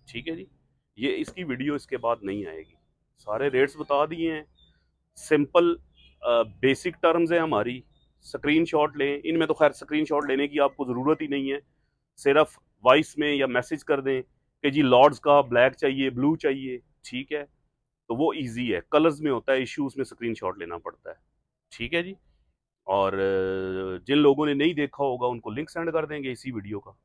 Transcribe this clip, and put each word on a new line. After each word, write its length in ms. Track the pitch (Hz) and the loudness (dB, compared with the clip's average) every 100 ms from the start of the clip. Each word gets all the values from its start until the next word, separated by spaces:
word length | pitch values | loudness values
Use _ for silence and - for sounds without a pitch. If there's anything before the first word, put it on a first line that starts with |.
| - | -14
ठीक 200 | - 156 | -12 -10
है 80 | 165 | -12
जी, 120 | 190 _ _ _ _ - | -14 _ _ _ _ -6
ये 180 | 131 - | -4 -4
इसकी 260 | 151 - 170 | -8 -10 -8
video 300 | 127 143 143 | -6 -4 -6
इसके 220 | - 127 | -6 -6
बाद 200 | 117 113 | -4 -4
नहीं 220 | 98 104 90 | -4 -8 -8
आएगी। 280 | 80 80 _ _ _ _ _ | -14 -18 _ _ _ _ _
सारे 300 | - 110 139 | -8 -2 0
rates 280 | 127 139 151 | 2 0 -2
बता 280 | 147 143 151 | -2 0 0
दिए 260 | 165 165 | -2 -4
हैं, 120 | 156 151 _ _ _ _ _ _ - | -4 -10 _ _ _ _ _ _ -20
Simple, 600 | - 151 143 175 170 170 _ _ - _ | 0 2 4 4 4 0 _ _ -20 _
आ, 220 | 120 117 | 0 2
basic 520 | 110 101 131 135 180 160 | 2 0 0 2 -2 0
terms 340 | 170 165 165 | 2 4 2
हैं 80 | 170 | 2
हमारी। 420 | 160 113 110 127 - _ _ _ - | 2 0 -2 -6 -16 _ _ _ -14
Screenshot 720 | - 143 156 165 156 151 147 | -6 2 2 2 2 0 0
लें, 240 | 139 143 | -2 -2
इनमें 260 | - 165 160 | -4 -2 -2
तो 60 | |
खैर 180 | 156 151 | 2 2
screenshot 540 | - - 151 156 147 143 | 2 -4 -2 0 -2 0
लेने 200 | 135 143 | -2 -2
की 120 | 147 | 0
आपको 240 | 139 - 131 | 0 0 -6
ज़रूरत 360 | 120 135 156 | -2 0 -2
ही 60 | 151 | -2
नहीं 220 | 143 135 | -6 -4
है, 80 | 139 _ _ _ _ _ _ | -8 _ _ _ _ _ _
सिर्फ 380 | 139 143 151 - _ _ | 2 4 2 -2 _ _
voice 340 | 113 143 156 147 | 4 6 4 -4
में 140 | 147 | -2
या 140 | 143 131 | 0 0
message 340 | 123 123 151 | -2 -4 -10
कर 180 | - 139 | -2 -2
दें 200 | 135 131 | 0 -4
कि 480 | - _ _ _ 147 | -6 _ _ _ -2
जी 100 | 139 | 2
लॉर्ड्स 360 | 135 123 143 143 | 6 8 8 4
का 200 | 147 143 | 4 4
black 320 | 131 117 123 - | 4 4 2 2
चाहिए, 340 | 143 135 135 | -4 0 -4
blue 240 | 120 139 160 | 0 0 0
चाहिए। 440 | 151 135 131 123 _ _ - | -2 -4 -8 -12 _ _ -12
ठीक 260 | 127 135 | -12 -8
है, 120 | 147 143 _ _ _ _ _ _ | -10 -10 _ _ _ _ _ _
तो 60 | 117 | -2
वो 160 | 156 - | -2 -2
easy 320 | 127 113 123 | -6 -4 -2
है, 140 | 92 - | -4 0
Colors 280 | 151 160 147 | 2 2 0
में 100 | 156 | -2
होता 220 | 120 - | -2 0
है 80 | 135 | -2
इशू, 220 | 127 - 139 | -2 -6 -6
उसमें 160 | 135 123 | -6 -10
screenshot 540 | - 117 110 95 92 | -6 -8 -4 -6 -6
लेना 180 | 85 85 | -10 -10
पड़ता 300 | 85 - 87 | -12 -16 -20
है। 80 | - _ _ _ _ _ | -20 _ _ _ _ _
ठीक 220 | - 120 | -12 -6
है 100 | 170 | -6
जी, 120 | 175 196 _ _ _ _ _ _ - | -6 -12 _ _ _ _ _ _ -2
और, 260 | 98 98 | 0 2
अ, 880 | 98 95 95 95 95 95 95 95 92 - | 0 0 0 0 -4 -4 -6 -6 -8 0
जिन 120 | 143 | 4
लोगों 280 | 147 139 151 | 6 4 0
ने 80 | |
नहीं 200 | 139 156 151 | 0 0 0
देखा 280 | 143 - | -6 -4
होगा 240 | 139 123 123 | -4 -2 -4
उनको 240 | 120 113 | -4 -8
लिंक 180 | 110 160 | -10 -10
सेंड 220 | 170 165 | -8 -4
कर 140 | 160 151 | -4 -4
देंगे 260 | 151 135 | -8 -8
इसी 200 | 123 131 | -10 -10
वीडियो 280 | 117 101 101 | -10 -10 -12
का। 160 | 101 - | -12 -20